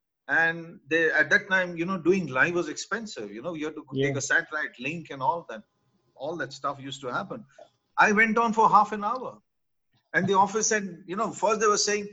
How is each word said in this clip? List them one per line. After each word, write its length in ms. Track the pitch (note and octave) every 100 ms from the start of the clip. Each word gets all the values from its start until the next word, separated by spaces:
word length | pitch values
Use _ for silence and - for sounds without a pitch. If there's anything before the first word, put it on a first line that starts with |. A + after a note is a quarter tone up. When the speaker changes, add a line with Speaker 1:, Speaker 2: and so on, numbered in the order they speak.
| _ _ -
Speaker 1:
and 500 | D3 E3 E3+ E3 - C#3
they, 240 | D#3+ D#3+
at 160 | C#3+ D3
that 220 | G3 G3+
time, 260 | F#3+ F3+ E3+
you 80 |
know, 140 | E3+ F#3+
doing 300 | D#3 G3 D#3+
live 260 | B2+ D3+
was 160 | F3 D#3
expensive. 600 | - - G#3+ A3 - G#2
You 120 | G#2
know, 100 | D3+
you 140 | E3 D3+
had 80 |
to 100 | D#3 -
Speaker 2:
Yeah. 140 | C3+ C#3
Speaker 1:
take 100 | C#3
a 60 |
satellite 580 | - D3+ E3 D3+ C#3+ -
link 300 | C3 E3+ D3+
and 120 | C#3
all 220 | C3+ E3+ -
that. 120 | A2 - _ _ _ _
All 220 | - C#3 E3+
that 160 | C3
stuff 240 | - C#3+ C3+
used 220 | C3+ -
to 60 | C3+
happen. 360 | C#3 G3 C3 - _ - _ _ -
I 140 | F#3
went 260 | G#3 A3+ A3
on 160 | A#3
for 160 | G#3+ G#3
half 220 | F#3+ G#3+
an 120 | G#3
hour. 340 | G3+ B3 E3+ A2 _ _ _ _ _ _ _
And 140 | D#3+ F#3
the 60 | G3
office 300 | G3 G#3+ -
said, 340 | G#3+ G3 E3 -
you 80 | F#3
know, 160 | G#3+
first 280 | C#3+ G3 A3
they 60 | G#3+
were 100 | G#3
saying, 300 | - G#3 G3+